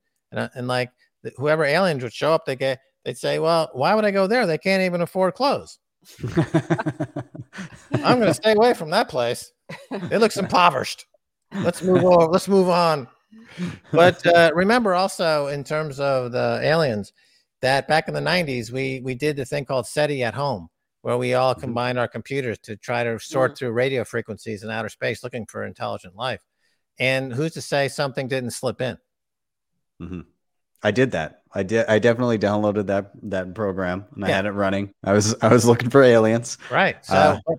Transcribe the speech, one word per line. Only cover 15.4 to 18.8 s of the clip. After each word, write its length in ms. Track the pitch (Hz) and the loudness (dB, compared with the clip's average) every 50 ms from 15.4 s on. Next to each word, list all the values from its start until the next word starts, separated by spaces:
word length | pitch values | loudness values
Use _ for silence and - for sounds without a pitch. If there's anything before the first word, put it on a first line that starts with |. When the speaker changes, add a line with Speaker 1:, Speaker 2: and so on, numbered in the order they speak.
| 143 | -2
Speaker 1:
in 180 | 139 147 143 135 | -2 -6 -8 -6
terms 340 | - 156 156 156 151 135 135 | -4 -4 -4 -4 -6 -6 -4
of 340 | 139 139 135 131 123 120 | -2 0 0 0 -2 -2
the 280 | 120 123 120 120 117 113 | -2 -2 0 0 0 0
aliens 500 | - 135 156 165 160 135 110 104 98 - _ _ _ _ _ _ _ _ _ _ | 0 2 2 2 2 0 0 -4 -6 -8 _ _ _ _ _ _ _ _ _ _
that 260 | - 127 135 139 131 - | 0 0 0 0 0 2
back 180 | 156 160 156 - | 0 0 0 -2
in 40 | 147 | -6
the 60 | 147 | -4
nineties, 500 | 143 147 170 180 170 139 127 123 110 110 | -2 -2 -2 -2 -2 -2 -4 -6 -6 -6
we, 300 | 123 131 | -6 -6